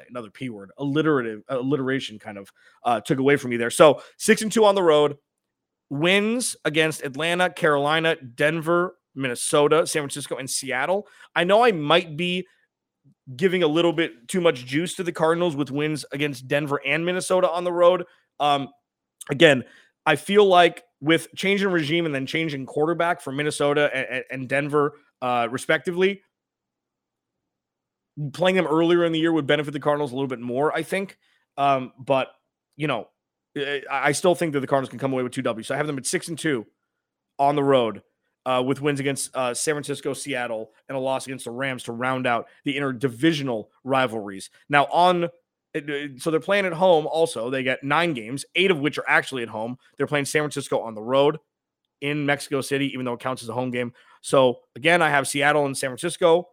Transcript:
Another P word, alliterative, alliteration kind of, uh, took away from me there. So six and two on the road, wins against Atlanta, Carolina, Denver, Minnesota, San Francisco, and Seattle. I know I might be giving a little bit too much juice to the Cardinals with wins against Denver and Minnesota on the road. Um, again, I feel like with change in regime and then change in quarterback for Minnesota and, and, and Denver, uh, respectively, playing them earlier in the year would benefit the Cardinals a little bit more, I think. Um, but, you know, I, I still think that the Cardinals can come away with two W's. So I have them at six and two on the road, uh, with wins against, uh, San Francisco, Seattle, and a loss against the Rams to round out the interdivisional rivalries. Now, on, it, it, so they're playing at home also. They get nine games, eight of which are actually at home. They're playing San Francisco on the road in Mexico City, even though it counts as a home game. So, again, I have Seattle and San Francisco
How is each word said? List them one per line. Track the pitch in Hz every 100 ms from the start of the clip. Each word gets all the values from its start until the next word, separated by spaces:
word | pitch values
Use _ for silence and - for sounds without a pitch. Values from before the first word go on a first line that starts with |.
| 65
Another | 123 107
P | - 131
word, | 104 98 -
alliterative, | 143 143 151 143 113 107 -
alliteration | 131 131 143 131 135 131 107
kind | 110 101
of, | 98 _ _ _
uh, | 120 113
took | - 135
away | 135
from | 143 127
me | 117
there. | 117
So | - 156 127 - _
six | - 220
and | 214
two | 226
on | 208 196
the |
road, | 170 151 147 143 _ _ _ _ _ _ _
wins | 143 170 196 214 240 226 -
against | 165 156 160 147
Atlanta, | 131 131 165 175 180
Carolina, | 180 160 143 143 160 160
Denver, | 160 127 120 147 165 156 175 185 - _ 135
Minnesota, | 135 120 - 151 147 156 175
San | 160
Francisco, | 139 143 135 127
and | 131
Seattle. | - 135 127 147 196 - _ -
I | 160
know | 175 208
I | 240
might | 175 147 170 170 147
be | 180 185 185 _ _ _ _ _ _ _ -
giving | 123 185 180
a | 160
little | 156 170
bit | 160 165 - -
too | 185
much | 170 135
juice | 127 143 175
to | -
the | 180
Cardinals | - 160 170 175 139
with | 131
wins | 139 151 151 -
against | 143 147 127 131
Denver | 143 147 139 139
and | 151
Minnesota | 170 180 175 185 180
on | 170
the | 180
road. | 175 175 180 175 _ _ -
Um, | 147 143 131 _ _ _ _ _ -
again, | 139 165 131 - - _ _ 160
I |
feel | 151 - 202 202
like | 175 170 170 _ _
with | 143 160 -
change | - 185 202
in | 196
regime | 175 143 170 165
and |
then | 139
change | 131 160 165
in | 139 127
quarterback | 147 156 170 170 175
for | 139
Minnesota | 135 147 - 143 143 143
and, | 131 110
and, | 127 -
and | 131 123
Denver, | 139 147 147 143 - _ _
uh, | 123 123 117
respectively, | 127 - 156 180 175 190 196 _ _ _ _ _ _ _ _ _ _ _ _ _ _ _ _ _ _ _ - 147
playing | - 185
them | 190 151
earlier | 160 170 175
in | 170
the | 160
year | 165
would | 160 139
benefit | 147 147
the | 143
Cardinals | 135 147 143
a |
little | 127 139
bit | 120
more, | 123 123 151
I | 151
think. | 156 190 196 - _ _ _ -
Um, | 139 135 127 -
but, | 127 135 123 _ _ _ _ -
you | 151
know, | 117 - _ _ _ _ 147
I, | 139 143 131
I | 135 143
still | 143 185 170
think | 170
that | 139
the | 127
Cardinals | 139 123
can | 120
come | 135
away | 131
with | 123
two | 131
W's. | 127 110 110
So |
I | 135
have | 151
them | 135
at | -
six | 180 -
and | 151
two | 160 127 104 _ _ _ _ _ _ -
on | 139 147
the |
road, | 139 135 113 98 - _ _ _ 131
uh, | 127
with | 127 135
wins | 147 139
against, | 139 135 -
uh, | 131 123
San | 120 160
Francisco, | 147 143 135 147
Seattle, | 123 143 127 120 110 110 _ -
and | 135
a |
loss | 131 131 127
against | 131 117
the |
Rams | 120 135 127
to | -
round | 117 127 131 127
out | 117 - _
the | 147 139
interdivisional | 139 120 131 117 165 151 135 110 - _
rivalries. | 127 131 127 113 101 95 - _ -
Now, | 143 139
on, | 156 180 175 170 - _ _ _
it, | 160 143
it, | 143 147 127
so | 170
they're | 156
playing | 175 202 190
at |
home | 160 185 160 151
also. | 156 165 113 120
They | 131
get | 131 127
nine | 139 151 175
games, | 127 107 135 -
eight | 170 190
of | 160
which | 143 135
are | 131
actually | 156 156 131
at | 113
home. | 107 117 127 _ -
They're | 139
playing | 147 139
San | 156
Francisco | 147 143 - 127
on | 113
the | 107
road | 110 135 147 156 _ _ _ _ _ _
in | 143 147 143
Mexico | 143 - 139
City, | - 139 139
even | 127
though | 127
it | 120
counts | 131 123
as | 117
a |
home | 117 127
game. | 123 120 - _ _
So, | - 139 131 123 _ 120
again, | 156 175
I | 156
have | 143 135
Seattle | 143 143 151 143
and | 131
San | 135
Francisco | 123 170 - 175 170 175